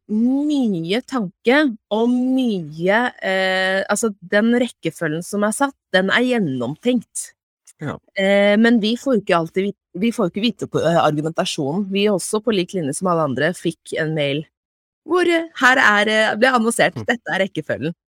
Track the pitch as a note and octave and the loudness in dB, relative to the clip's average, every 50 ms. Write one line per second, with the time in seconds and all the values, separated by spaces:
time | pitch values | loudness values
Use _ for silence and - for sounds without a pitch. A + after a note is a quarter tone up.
0 | _ - G#3 G#3+ A#3 B3 C4 C#4 D4 D4+ D4+ C#4 B3+ A3 F#3+ E3 E3 E3+ G3 B3 | _ -4 -2 0 0 2 0 0 0 0 0 0 0 0 0 -2 -2 -2 -2 -4
1 | - - C4+ B3+ G#3 E3+ - _ - A3+ B3+ D4+ D#4 C4+ G#3+ - _ - G#3 A3 | -4 -4 -4 -4 -4 -6 -8 _ 0 2 4 4 4 2 0 -4 _ -4 -2 0
2 | A#3 A#3+ B3 B3 B3+ B3+ C4 C4 B3+ A#3 G#3 F#3 E3 D3 D#3 D#3+ E3+ F#3 G3+ A3+ | 2 2 2 0 0 0 0 0 0 0 -2 -2 -4 -8 -8 -4 0 2 2 2
3 | B3 A#3+ - - - F#3+ F#3+ F#3+ F#3+ F#3+ F#3+ F#3 F#3+ F#3 F#3+ F#3+ - - G#3 - | 0 -2 -4 -6 -6 -4 -2 0 0 0 0 0 0 0 0 -2 -2 -2 -2 -2
4 | - A3+ G3+ _ F3 F3 G#3 G#3 A3+ A3+ A#3+ B3 B3+ A#3 - _ - E3 - - | -2 -4 -4 _ -8 -2 0 2 4 4 2 2 0 -2 -4 _ -8 -8 -6 -4
5 | E3+ D#3 D3+ E3+ F3 - - G3+ G#3 G#3+ A3 - C#4 C#4 - _ _ _ - F#3 | -4 -4 -4 -4 -6 -6 -4 -2 -2 -2 0 0 -2 -4 -4 _ _ _ 0 0
6 | F#3+ F#3+ - A#3 B3 B3+ B3 A#3 F#3+ C#3+ C3 B2+ A#2 A#2+ D#3 - - A#3+ B3+ A3+ | 2 2 2 0 2 2 0 0 0 0 -2 -2 -4 -6 -6 -4 -2 0 0 0
7 | - _ - - - - _ _ _ _ _ _ _ _ - - D#3 C#3 - - | -2 _ -12 -12 -12 -14 _ _ _ _ _ _ _ _ -18 -12 -10 -8 -10 -10
8 | _ _ - G3 F#3+ G3 G3+ G3+ G3+ G#3 G#3 G#3+ A3+ A#3 A#3+ A3+ F#3+ G#3+ A#3+ A#3+ | _ _ -6 -2 0 2 4 4 4 4 6 6 6 6 6 4 2 0 -2 -2
9 | - C#4 C4 G3+ G3 G3 F3+ E3+ E3 E3 - F#3 G3 G3+ F#3+ _ _ _ - F3 | -2 0 0 0 2 2 2 2 2 0 -2 -2 -2 -2 -4 _ _ _ -8 -2
10 | G#3 A#3 G#3+ - G#3 E3+ - G3+ G#3+ A#3+ - - C3+ - - C#3+ - D#3+ E3+ D#3+ | -2 -2 0 0 -2 -2 -2 0 -2 -2 -2 -2 -6 -4 -2 0 0 2 2 4
11 | A#2+ D#3 D3+ D3+ D3 D#3+ E3 - F#3+ - - - C#3+ C3+ D#3 G3 G3+ F#3+ G3 G3+ | 2 2 2 0 -4 -4 -2 -4 -4 -4 -4 -4 -4 -4 -2 -4 -4 -2 -2 0
12 | G3+ G#3+ G3+ E3+ - - - G#3+ G#3+ B3 G#3+ F#3 F3 - - F#3 D#3 C3 - - | 2 2 2 0 -2 -2 -4 -4 -2 0 0 0 -2 -2 -4 -4 -4 -4 -4 -2
13 | F#3 F#3 E3+ E3 D#3 C#3 B2 B2 D3 E3+ F#3 - - F3 E3+ _ _ - - - | -2 0 0 0 0 0 0 0 -2 -2 -2 -2 -4 -6 -6 _ _ -10 -6 -4
14 | D#3 D#3 D#3+ D#3 C#3+ C#3 C#3 D3+ D#3+ _ _ _ _ _ _ _ _ _ _ _ | -4 -4 -2 -2 -2 -2 -2 -4 -6 _ _ _ _ _ _ _ _ _ _ _
15 | _ - E4 F4+ F4 E4+ E4+ E4 E4 E4 - - C4+ B3 C4 C4+ - G#3 G#3 G#3 | _ -2 0 0 2 2 2 0 -2 -4 -6 0 2 4 4 4 4 4 4 2
16 | G#3 G#3+ A3 A3 A3 G#3 G#3+ G#3+ A#3 C4 C4 A#3+ A3 A#3 A#3 - D#3 C#3 - A#2 | 2 2 2 2 2 0 0 0 0 2 2 2 0 0 2 2 2 0 0 -2
17 | G#2+ - B2 - - - D#3 F#3 F#3+ F3+ - D#3 D3+ - A#2 G2 B2+ D#3+ F3 _ | -4 -4 -4 -4 -4 -4 -2 -2 -2 -2 -4 -8 -6 -6 -6 -4 -4 -6 -8 _
18 | _ _ _ | _ _ _